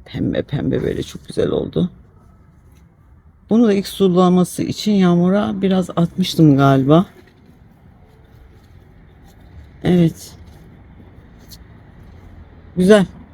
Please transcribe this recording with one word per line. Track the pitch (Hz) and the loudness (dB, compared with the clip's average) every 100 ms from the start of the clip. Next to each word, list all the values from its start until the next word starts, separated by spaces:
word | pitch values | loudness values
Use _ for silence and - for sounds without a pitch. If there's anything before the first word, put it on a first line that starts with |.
Pembe | - - - - | -16 -8 -6 -4
pembe | - 143 - - | -6 -6 -4 -4
böyle | - - | -4 -6
çok | - - - | -10 -14 -14
güzel | - 80 | -6 -4
oldu. | 76 - - 175 - - - - - _ _ - - _ _ _ - _ _ - | -4 -4 -4 -4 -6 -20 -20 -20 -20 _ _ -20 -20 _ _ _ -20 _ _ -2
Bunu | 220 233 | 0 2
da | |
ilk | 196 185 | 0 -4
sulaması | - 196 180 180 180 175 - | -2 0 2 2 2 0 -4
için | - - 214 | -8 -6 -2
yağmura | 202 180 175 180 202 214 202 | 2 2 2 0 0 -4 -4
biraz | 196 185 175 | -2 -2 -2
atmıştım | - 170 - 185 - 156 135 | -2 -4 -2 -4 2 4 4
galiba. | 139 135 135 160 196 - - _ _ - - _ - _ - - - - - - - - - - - - - - - - - - | 2 2 2 2 0 -8 -20 _ _ -20 -20 _ -20 _ -20 -20 -20 -20 -20 -20 -20 -20 -20 -20 -20 -20 -20 -20 -20 -20 -20 -8
Evet. | - 180 165 - - - - - - - - - - - - - - - - - - - - - - - - - - 175 | 0 2 2 -2 -20 -20 -20 -20 -20 -20 -20 -20 -20 -20 -20 -20 -20 -20 -20 -20 -20 -20 -20 -20 -20 -20 -20 -20 -12 -2
Güzel. | 185 208 175 - - | 4 4 4 -6 -20